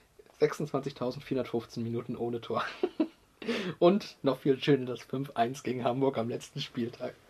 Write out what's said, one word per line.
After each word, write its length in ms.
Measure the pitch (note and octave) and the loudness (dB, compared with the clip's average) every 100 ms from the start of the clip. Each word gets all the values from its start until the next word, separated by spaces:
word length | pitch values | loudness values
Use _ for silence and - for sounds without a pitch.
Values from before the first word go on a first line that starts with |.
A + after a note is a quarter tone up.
| _ - - - | _ -20 -20 2
sechsundzwanzigtausendvierhundertfünfzehn 1400 | D3+ - D3 C#3 D3+ - B2+ C#3+ - C3 A#2+ A#2 A2+ - | 2 2 -2 -2 -4 -4 -4 -4 -2 -2 0 -2 -4 -6
Minuten 320 | A2+ A#2 A#2 A#2 | -4 -4 -4 -4
ohne 260 | A#2 A#2+ | -2 -4
Tor. 220 | - A2 - - - - D#4+ - | -2 -2 -4 -2 0 0 -2 -4
<laughs> 580 | _ _ A3+ A#3 F#3 D3+ | _ _ -4 -2 -4 4
Und 360 | F3 G3+ - - | 6 6 0 -4
noch 160 | C3+ B2+ | -2 2
viel 200 | D3+ C3 | 2 2
schöner 240 | - C#3 B2+ | 4 4 2
das 160 | A#2+ | -8
fünf 300 | - C3 C#3 - | -6 -6 -2 0
eins 280 | A#2 C3+ | 0 0
gegen 200 | - B2+ | -4 0
Hamburg 340 | A#2+ B2+ C3+ C3 | 0 2 2 2
am 120 | A#2 | 0
letzten 300 | - - C#3+ | -4 -8 -8
Spieltag. 540 | - - A#2 - B2 - | -6 -4 -4 -4 -8 -10